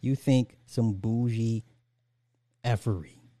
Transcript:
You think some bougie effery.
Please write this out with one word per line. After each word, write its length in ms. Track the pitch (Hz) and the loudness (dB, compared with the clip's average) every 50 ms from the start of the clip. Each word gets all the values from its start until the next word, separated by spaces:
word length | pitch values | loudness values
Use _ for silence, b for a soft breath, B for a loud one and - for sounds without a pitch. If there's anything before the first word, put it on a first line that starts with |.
You 140 | - 123 135 | -2 -2 -4
think 420 | 135 - - 135 127 123 - - _ _ | -2 2 4 4 4 4 0 -6 _ _
some 280 | - - - 117 113 104 | -8 -2 0 0 0 0
bougie 680 | 95 98 113 113 117 120 120 113 113 113 113 113 113 113 _ _ _ _ _ _ _ _ _ _ _ _ _ _ _ _ _ _ _ - | -2 -2 -2 0 0 0 0 0 0 0 0 -2 -2 -6 _ _ _ _ _ _ _ _ _ _ _ _ _ _ _ _ _ _ _ -2
effery. 580 | 123 117 101 - 120 101 90 78 - - - _ - _ _ | -2 -2 0 0 -2 -4 -4 -6 -12 -20 -20 _ -20 _ _